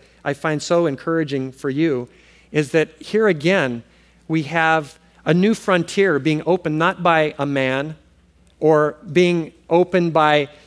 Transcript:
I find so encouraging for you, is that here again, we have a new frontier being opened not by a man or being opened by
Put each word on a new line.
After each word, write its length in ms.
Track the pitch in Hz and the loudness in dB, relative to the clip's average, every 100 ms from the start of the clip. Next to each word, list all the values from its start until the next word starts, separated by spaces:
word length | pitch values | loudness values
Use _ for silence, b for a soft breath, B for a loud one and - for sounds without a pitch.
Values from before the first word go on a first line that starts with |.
| b b | b b
I 80 | 147 | -8
find 300 | 139 165 151 | -6 -4 -4
so 240 | - 170 170 | -2 0 0
encouraging 680 | 135 - 165 156 139 131 | -2 -4 -4 -2 -4 -6
for 160 | 127 143 | -8 -6
you, 400 | 135 160 127 120 b b b b | -2 -2 -2 -6 b b b b
is 200 | 151 143 | -4 0
that 180 | 160 156 - | 0 -2 -6
here 300 | - 214 220 | -4 0 2
again, 540 | 165 151 190 135 120 b b b b - | 2 0 0 0 -4 b b b b -6
we 180 | 160 | -4
have 540 | 143 165 160 160 143 - b b - | -2 0 2 2 -2 -12 b b 0
a 80 | |
new 180 | 170 196 | 2 2
frontier 680 | 220 - 185 165 - 196 147 | 0 0 0 0 0 2 2
being 240 | 135 151 - | 0 -2 0
opened 320 | 180 165 151 | -2 -2 -2
not 240 | 165 185 | -2 0
by 320 | 175 160 151 - | 0 2 0 -2
a 60 | |
man 520 | 139 139 131 135 147 156 _ _ _ _ _ _ | -4 -2 -2 -2 -6 -12 _ _ _ _ _ _
or 380 | 156 156 151 143 196 | 2 2 2 -4 -4
being 400 | 156 180 175 156 - - | 2 2 0 -4 -12 -2
opened 460 | 170 180 185 170 | 0 2 0 0
by 340 | 156 151 151 139 B | 2 4 2 0 B